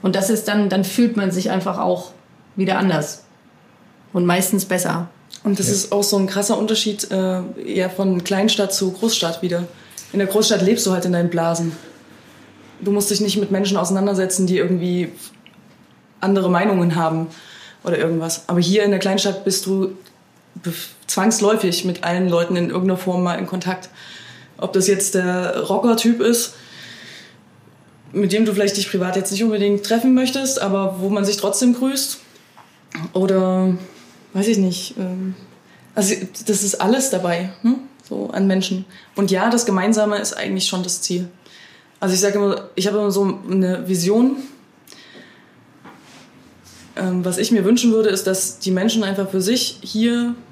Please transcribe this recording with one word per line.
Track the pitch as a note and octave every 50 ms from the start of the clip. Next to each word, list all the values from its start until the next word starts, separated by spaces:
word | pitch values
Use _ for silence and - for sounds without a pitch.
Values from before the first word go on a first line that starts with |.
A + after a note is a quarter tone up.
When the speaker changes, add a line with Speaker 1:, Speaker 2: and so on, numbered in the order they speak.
Speaker 1:
Und | - F#3+ F#3
das | F#3+ F#3+ F#3+
ist | A3+ G#3+ -
dann, | G#3+ G#3 G#3+ G#3 G3
dann | F#3+ F#3+ F#3+
fühlt | - - - A#3+ A3+ A#3
man | G#3 G3 F#3+
sich | F3 F#3 F#3 G#3+
einfach | G3 F#3+ F3+ F#3+ F3 F3
auch | - F3+ F3+ F3+ - - - - - _ - - - - -
wieder | G3 F#3+ F#3 F#3+ -
anders | - F#3+ E3 D3+ D3+ - - - - - - _ _ - _ _ _ - - _ - - - - - -
und | - F#3 F3
meistens | F3 F3 F#3 F#3+ F#3 G#3+ G3 F#3+
besser. | - F#3 F3 F3 E3 D#3+ E3 E3+ E3+ - _ - - - -
Speaker 2:
Und | - G#3+ G3+ G3
das | F#3+
Speaker 3:
Ja. | - G3+
Speaker 2:
ist | G3 F#3+ -
auch | G3 G3+ G3+
so | G3+ G#3
ein | G3 F#3+ F#3
krasser | - G3 G3+ G#3 A3
Unterschied, | - A3 A3 A3 G#3+ - A3 G3+ G#3 - -
äh, | - F#3+ F#3+ F#3 F#3 F#3 F3+ - - - -
ja, | - - - F#3 F#3
von | F#3 - G3 F#3+ F#3 F3
Kleinstadt | F3 - G3 F#3+ G3+ A3 - - G3+ F#3+
zu | F#3+ - G3 F#3
Großstadt | F#3 - A3 A3+ A3+ - F#3+ E3+ E3 -
wieder. | - F3 E3+ F3 F3+ F3 - - - - - - - -
In | - G#3
der | G3 F#3+
Großstadt | F#3+ G#3 G#3+ - A3 F#3+
lebst | F3+ F#3 A#3 A3+ -
du | G3
halt | F#3 F3+ F3
in | F#3
deinen | F3+ E3+ F3 E3+
Blasen. | E3+ E3+ E3 E3 E3+ D#3+ E3+ E3 D#3+ - - - - - - - - - - - - - - - - - - - - -
Du | - G3+
musst | G3+ G3+ G3+ -
dich | G#3 F#3
nicht | G#3 G3+ G3 G#3+
mit | G3+ G3+
Menschen | G3 F#3+ G3+ G3 G3
auseinandersetzen, | G3 F3+ F3+ F#3+ F#3+ G3 G3+ G3 F#3 F#3+ F#3 - - F#3
die | F3 F#3
irgendwie | F3+ E3+ F3 F#3 F3 F3 F3+ F3+ F3+ F3 - - - - - - - - - - - - - - - - _ - _ _ _ _ _
andere | - G3 G3+ G3 F3+ F3+
Meinungen | F3+ F3 G3 G#3+ G3 F3+ F3 E3+ D#3+
haben | E3+ E3 D#3+ D#3+ D#3+ E3+ E3 - - - - - - - - - _
oder | - - F3 C#3+
irgendwas. | D3+ E3 E3+ E3 D#3+ E3 - - - -
Aber | F3 F3
hier | F3 E3+ F#3+ G#3+ G#3
in | G3+
der | G3 F3+
Kleinstadt | - G3 F#3+ G3 - G3+ F#3 G3 -
bist | G3 F#3+ - -
du | F#3+ F#3+ F#3+ F#3+ F#3+ F#3+ - - - - _ _ _ _ _ _ _ _ F3+
bef-, | - F3+ E3 - - - - - - -
zwangsläufig | - F#3 F#3+ A3 A3 - G#3 G3+ A3+ G#3+ - F3+ E3+ - -
mit | F#3 F3 - -
allen | E3+ F3 F3+ F#3 F3+
Leuten | E3+ E3+ E3+ F3 F#3
in | F3 F3 -
irgendeiner | - F3+ F#3 F#3+ F#3 F3+
Form | - F#3 F3+ F3+ F3+
mal | F3 E3+
in | - F#3+
Kontakt. | F3 F#3 F#3 F3 - F#3 - - - - - - - - - - - - - - - - -
Ob | - F#3
das | - G3 F#3 G3+
jetzt | G3 F#3 - - -
der | F#3+ F3+ F3+ F3+ F3+ F3+ E3+ - -
Rocker-Typ | - - G3 G#3+ - A#3+ A3+ A3+ - A3+ A#3 A#3
ist, | - A3+ A#3 - - - - - - - - - - - - - - - - - - - - - - - - - - - - - - - - - - -
mit | - F#3 G#3 F3+
dem | F#3+ G#3+ A3+
du | G#3+
vielleicht | G3 G3 G3+ G3 G3
dich | - G3 -
privat | - F#3+ F3+ F#3 F#3
jetzt | G3 F#3+ -
nicht | G3+ G3 A3+
unbedingt | A3+ G#3+ G#3 G3+ G3+ G3+ G3+ G3+
treffen | - A3 A#3 A#3 C4 B3+
möchtest, | B3+ C4 B3+ C4 C4+ C4+ C4 - -
aber | - G3+ F#3+ G3 G3 F#3+ F#3 F3+
wo | F#3 G3
man | G#3 G3+ G3+
sich | G3 G#3
trotzdem | - - G3+ G3+ - C4 B3 A#3+
grüßt. | A#3+ C4 C4+ C#4 C4+ - - - - - - - - _ _ _ - - - _ _ _ _ - E3 D#3+ -
Oder, | - F#3 F#3+ F#3+ F#3+ F#3+ F#3 F#3 F#3 F#3 F#3 F#3 F3+ F3 - - - - - - - - - -
weiß | - F#3+ G3+ A3+
ich | A3+ G3
nicht, | F#3+ F3+ E3+ - - - - -
ähm, | F#3+ F#3 F3+ F#3 F#3 F#3+ F#3 - - - - - _ - - - - - -
also | - G3+ G3 G#3+ F#3+ F#3+ F#3 - - -
das | - G#3 F#3 G3+
ist | G3 - -
alles | - F#3+ A#3+ C4+ C4 -
dabei, | - F3+ F3 F3 E3+ E3+ F#3 F#3 F#3+ -
ne? | - A#3 B3+ C4+ - - - _ - -
So | - G3+ G#3 G3+
an | - G3 G3
Menschen. | G3 F#3+ F#3+ F#3 - G3 F#3 F#3+ - - - - - _
Und | - G3+ F#3
ja, | F#3+ F#3 G3+ A#3
das | A3+ A#3 A3+
Gemeinsame | G#3+ F#3+ F#3 F#3 G#3+ A3+ G#3+ G#3+ G#3 G#3 G3+
ist | G#3 -
eigentlich | - - - G3 G3 F#3+ F#3
schon | - - F#3
das | F3+ F3+ F3 -
Ziel. | - - F3+ F3+ F3+ F3 - - _ - - - - - - - _ _ _ _
Also | G3+ F#3+ F#3
ich | F#3
sag | G#3 G3+ G3
immer, | G#3 G3+ G3+ F#3+ - - - -
ich | - F3+
habe | G3+ G3 G#3+
immer | G#3 G3+
so | F#3+ G3 G3+ F#3+ - - - -
eine | F#3 G3 F#3 F3+ F#3 F3 -
Vision. | F3+ F#3+ F3 E3+ F#3 G#3 A3+ B3 C4+ C4 - - - - - - _ _ _ _ - - - - - - - - - - - - _ _ - - - _ - - - - - - - - - - - - - - - - - - - - - - - -
Ähm, | - F#3+ F#3 F3+ F3+ F3
was | F#3 F3+ -
ich | A#3 -
mir | A#3+ G#3+ F3+
wünschen | G3 A#3+ A#3+ - A#3
würde, | A3 A3 A3 G#3+
ist, | F#3+ F#3+ -
dass | F#3+ F#3+ F#3 - - - -
die | - F#3+
Menschen | F#3 F3+ F#3+ A3+ A3 A3+ G#3
einfach | F#3+ G3 G3 G3 F#3+
für | - F#3+
sich | F3+ G3 B3 B3+ - - - -
hier | - - - G#3+ A3+ A#3 A#3+ A#3+ A#3+ A#3+ A#3+ - - -